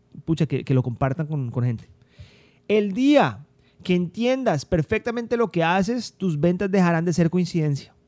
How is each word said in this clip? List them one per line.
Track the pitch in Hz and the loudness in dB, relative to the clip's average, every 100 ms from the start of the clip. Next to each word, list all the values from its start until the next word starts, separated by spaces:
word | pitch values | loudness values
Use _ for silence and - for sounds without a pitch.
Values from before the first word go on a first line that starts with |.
| _ - - | _ -10 -4
pucha, | 160 151 | -2 0
que, | 127 | -2
que | 123 | 0
lo | 131 | 0
compartan | 127 113 135 139 151 | 0 -2 -4 -4 -4
con, | 151 120 | -4 -4
con | 120 | -2
gente. | 120 107 - - _ - - _ _ _ - | -2 -4 -10 -20 _ -20 -20 _ _ _ -2
El | 214 208 | 0 0
día | 190 277 285 156 101 - _ _ _ | 2 4 4 4 -2 -16 _ _ _
que | - 180 | -2 0
entiendas | 175 214 240 262 233 147 - | 0 -2 -2 0 0 -2 0
perfectamente | 175 - 214 233 233 226 233 | -2 0 -2 -4 -6 -4 -2
lo | 208 | 0
que | 170 | 0
haces, | 165 190 190 247 - | 2 2 0 -2 -6
tus | - 185 147 | -4 -2 2
ventas | 170 180 202 | 0 0 0
dejarán | 190 175 165 175 | 2 4 2 0
de | |
ser | 170 165 | 2 2
coincidencia. | 180 170 170 151 139 - _ | 2 -2 0 -2 -2 -8 _